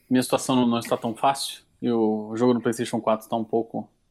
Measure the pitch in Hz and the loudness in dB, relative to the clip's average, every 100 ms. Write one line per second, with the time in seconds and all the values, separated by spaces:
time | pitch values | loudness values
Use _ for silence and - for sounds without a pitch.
0 | - 127 123 135 - 127 120 117 113 127 | 0 0 2 0 2 2 2 2 -2 -4
1 | 120 107 135 139 - - _ _ 127 117 | -4 0 0 0 -4 -10 _ _ -2 2
2 | 110 107 107 113 123 120 117 113 120 117 | 2 0 -4 0 2 4 0 -2 -2 -2
3 | 107 110 - 117 110 113 113 113 113 _ | -2 -2 -2 -4 -2 -2 -2 -8 -12 _
4 | _ | _